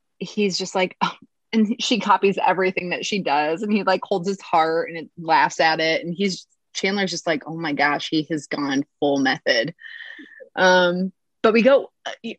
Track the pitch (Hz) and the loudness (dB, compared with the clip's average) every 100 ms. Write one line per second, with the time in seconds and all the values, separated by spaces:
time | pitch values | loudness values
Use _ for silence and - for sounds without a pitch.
0 | _ - 175 - 202 175 185 196 185 - | _ -14 -8 -2 -2 -2 -4 -2 -2 0
1 | - - - _ _ 226 208 247 - 233 | -4 -4 -18 _ _ 0 2 0 -2 0
2 | 208 190 196 190 - 185 185 185 180 151 | 2 4 2 2 0 2 0 -2 -6 -6
3 | - 208 147 143 151 165 208 208 185 185 | -4 -4 0 0 0 -2 -2 -2 0 -2
4 | - 196 175 196 - 170 160 160 - 165 | 0 -4 -2 -6 -2 0 2 0 -2 -8
5 | 156 - 165 151 156 - 165 160 160 160 | -12 -10 0 4 4 2 0 2 0 0
6 | 170 165 196 175 - _ _ - 190 202 | -2 -2 -2 -4 -12 _ _ -6 -2 -2
7 | 185 170 - 156 - 165 165 143 143 143 | -2 -4 -2 -4 -4 -6 -4 0 0 0
8 | - 160 151 160 - 147 143 139 143 - | -2 -2 -2 -4 -6 -6 -2 -2 -4 -2
9 | 143 139 135 160 - 127 131 - - - | 0 2 2 0 0 0 0 -6 -16 -18
10 | - - 285 - - - 185 185 180 180 | -18 -18 -20 -20 -10 2 4 6 4 0
11 | 190 - _ _ 226 220 233 269 - _ | -4 -8 _ _ 2 4 6 4 2 _
12 | - - 233 | -14 -12 -12